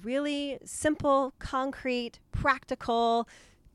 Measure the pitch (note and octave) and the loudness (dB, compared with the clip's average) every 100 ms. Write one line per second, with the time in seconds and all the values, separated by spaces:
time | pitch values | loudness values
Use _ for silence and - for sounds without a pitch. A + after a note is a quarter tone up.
0 | G3 C4 D4 C#4+ C#4+ C4+ - - D#4 D4+ | -4 -2 -2 -2 -4 -8 -12 -2 0 0
1 | D4 C4+ C4 - - C4+ C4 C4 C4 B3 | 4 4 2 -4 -4 -2 -2 -2 -2 -2
2 | A#3+ - _ - D4 C4 - C4 - A#3 | -4 -10 _ -2 0 0 -2 -6 0 2
3 | A#3 A#3 A3+ - - _ _ | 4 2 0 -8 -20 _ _